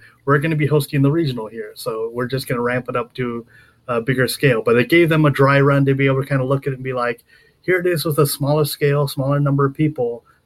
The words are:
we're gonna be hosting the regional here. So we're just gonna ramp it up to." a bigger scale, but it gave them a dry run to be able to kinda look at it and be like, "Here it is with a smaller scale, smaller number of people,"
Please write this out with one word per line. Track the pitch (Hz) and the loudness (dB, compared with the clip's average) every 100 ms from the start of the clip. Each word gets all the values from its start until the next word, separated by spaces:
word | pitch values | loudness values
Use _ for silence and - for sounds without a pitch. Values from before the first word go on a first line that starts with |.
| - _ - | -12 _ 0
we're | 143 | 0
gonna | 160 156 | 2 0
be | 147 | 0
hosting | 151 139 147 | 0 0 0
the | 139 | 2
regional | 160 160 120 107 | 2 -2 -4 -8
here. | 113 107 - | -12 -14 -12
So | - 110 113 | -8 -6 -6
we're | 120 123 | -6 -6
just | 131 - | -6 -6
gonna | 123 | -4
ramp | 120 123 123 | -2 -4 -4
it | 123 | -6
up | 117 - | -6 -6
to." | 123 117 113 - _ _ - | -6 -8 -12 -20 _ _ -6
a | 120 | -4
bigger | 113 127 123 | 0 0 0
scale, | - 143 117 | 0 0 2
but | 107 117 | 2 2
it | 123 | 4
gave | 170 170 | 4 4
them | 156 151 | 4 2
a | |
dry | 139 135 139 | 4 4 4
run | 139 139 139 | 4 4 2
to | 135 | 2
be | 139 | 2
able | 135 | 0
to | 135 | 0
kinda | 139 131 | -2 0
look | 139 139 | -2 -2
at | |
it | 127 | -8
and | |
be | 127 | -6
like, | 127 120 120 _ _ _ _ | -4 -4 -6 _ _ _ _
"Here | - 185 | -2 0
it | 180 | 0
is | 170 165 | -2 0
with | 143 | 2
a | 143 | 0
smaller | - 139 151 147 | 0 0 0 0
scale, | - 147 143 143 | 0 0 0 -2
smaller | - 135 143 | -2 -2 0
number | 143 139 139 | 0 2 0
of | |
people," | 135 156 147 120 117 - _ | 0 -2 -2 -4 -6 -14 _